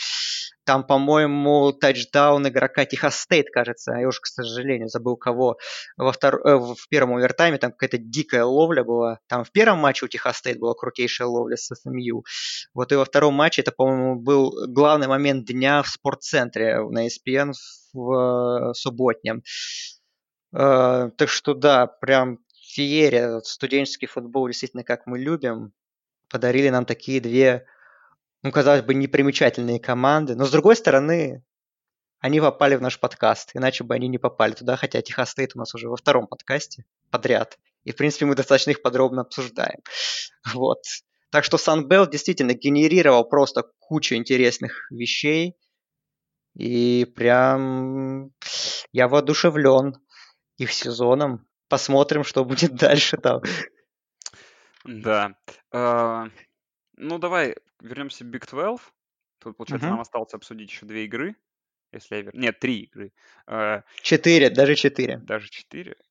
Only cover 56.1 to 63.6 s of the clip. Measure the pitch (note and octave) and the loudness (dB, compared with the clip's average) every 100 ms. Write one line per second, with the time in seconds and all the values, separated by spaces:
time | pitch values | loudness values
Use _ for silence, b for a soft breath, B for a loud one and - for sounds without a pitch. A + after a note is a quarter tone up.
56.1 | A2+ A2+ b _ _ _ _ _ - D3+ | -4 -10 b _ _ _ _ _ -14 -10
57.1 | E3+ E3+ F3+ C#3 - _ _ A2+ B2 C#3 | -8 -4 -2 -2 -6 _ _ -18 -14 -14
58.1 | - A#2+ A#2+ - C3 F#3+ A#3+ - _ _ | -16 -14 -14 -12 -8 -8 -8 -14 _ _
59.1 | _ _ _ - - A#2 B2 D3 F#3+ A#2 | _ _ _ -20 -18 -12 -8 -6 -6 -8
60.1 | A#2+ A2+ G#2+ - A2+ G#2 - G#2+ A2 A2 | -10 -10 -14 -18 -20 -18 -20 -14 -12 -10
61.1 | A#2 E3 A3 _ _ _ _ _ - - | -8 -10 -12 _ _ _ _ _ -20 -14
62.1 | G#2+ G2+ A2 C3 - B2+ A2+ A2 G#2+ G2+ | -12 -12 -6 -6 -4 -6 -6 -10 -18 -20
63.1 | b b b - A2 | b b b -12 -6